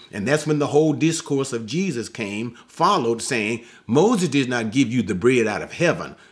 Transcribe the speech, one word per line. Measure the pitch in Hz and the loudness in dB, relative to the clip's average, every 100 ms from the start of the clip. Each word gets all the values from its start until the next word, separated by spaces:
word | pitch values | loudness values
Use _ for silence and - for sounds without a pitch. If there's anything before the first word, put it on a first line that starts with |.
| - | -14
And | 104 104 | -6 0
that's | 151 156 | 0 2
when | 151 | 0
the | 139 | 2
whole | 143 160 | 4 4
discourse | 131 156 156 - 139 131 | 2 0 0 -2 -2 -2
of | 120 107 | -6 -4
Jesus | 151 190 120 104 | -4 -2 -4 -8
came, | - 101 104 123 123 - | -8 -8 -6 -8 -10 -20
followed, | - 175 196 117 117 | -2 2 2 0 -2
saying, | - 120 104 117 - - - | -2 -2 -2 -4 -8 -20 0
"Moses | 131 202 226 175 | 4 4 4 2
did | 139 127 | 0 0
not | 123 110 | -2 0
give | 123 123 | 0 2
you | 123 | 0
the | 107 92 | -2 2
bread | 117 127 110 | 4 4 2
out | 95 | -2
of | 78 | -8
heaven," | - 165 160 69 - - | 0 0 0 -6 -14 -20